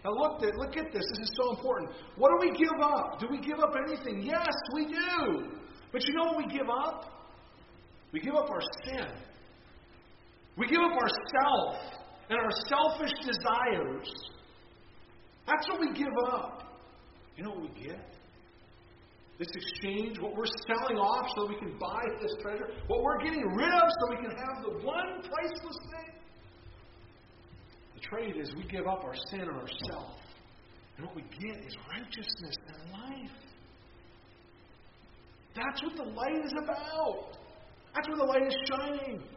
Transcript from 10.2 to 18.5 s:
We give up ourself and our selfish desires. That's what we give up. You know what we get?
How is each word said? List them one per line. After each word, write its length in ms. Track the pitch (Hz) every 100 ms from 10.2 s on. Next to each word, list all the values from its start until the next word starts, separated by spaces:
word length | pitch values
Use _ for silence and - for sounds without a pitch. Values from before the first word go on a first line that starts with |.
| - - - -
We 100 | 233
give 120 | 330
up 140 | 339
ourself 840 | 339 226 - - 277 285 254 - - - - - - -
and 100 | 226
our 120 | 220 202 -
selfish 440 | 285 311 311 302 277
desires. 880 | 262 240 240 233 247 185 143 131 - - - - - - - - - - - - - - -
That's 220 | 302 349
what 100 | 381
we 140 | 311
give 200 | 214 285 233 247
up. 320 | 254 - - - - - - - - - -
You 80 |
know 80 | 196
what 100 | 190
we 240 | 156 - 131
get? 200 | 185 - - - - -